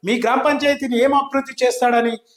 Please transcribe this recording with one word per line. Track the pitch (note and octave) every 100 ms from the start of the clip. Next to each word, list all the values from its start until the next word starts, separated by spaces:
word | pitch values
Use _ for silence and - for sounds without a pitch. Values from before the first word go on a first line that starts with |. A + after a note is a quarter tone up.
మీ | F3 A#3+
గ్రామ | A3+ C4
పంచాయతీని | D4 C#4 C#4+ C#4+ C4+ A#3+
ఏం | C4+
అభివృద్ధి | C#4 C#4+ C#4 C4+ C4
చేస్తాడని | B3+ B3 B3 A#3+ A#3 A3+ _